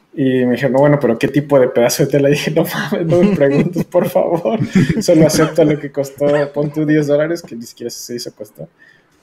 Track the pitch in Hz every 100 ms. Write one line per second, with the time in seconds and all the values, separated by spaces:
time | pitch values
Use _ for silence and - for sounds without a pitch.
0 | _ - 131 127 123 117 135 127 147 143
1 | 120 113 135 147 143 139 123 123 120 -
2 | 127 147 139 143 - 156 - - - 196
3 | 165 175 202 175 139 143 - 165 - 180
4 | 175 190 - 170 214 226 - 196 139 190
5 | 202 160 156 156 156 - 151 147 143 143
6 | 139 - 143 147 143 143 147 147 151 156
7 | 143 147 156 170 - 117 117 - 120 -
8 | - 120 - - - - 78 _ _ _
9 | _ _